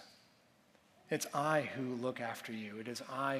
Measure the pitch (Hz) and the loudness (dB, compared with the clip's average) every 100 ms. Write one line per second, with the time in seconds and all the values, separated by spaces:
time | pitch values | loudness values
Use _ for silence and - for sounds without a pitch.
0 | - - - - - - - - - - | -14 -20 -20 -20 -20 -20 -20 -20 -20 -20
1 | - 151 - 147 151 156 131 135 127 123 | -2 -2 0 2 4 4 4 0 -2 0
2 | 123 127 117 113 - 110 107 107 113 117 | 0 0 -4 -4 -6 -6 -4 -6 -6 -6
3 | 135 131 139 135 | -4 0 2 2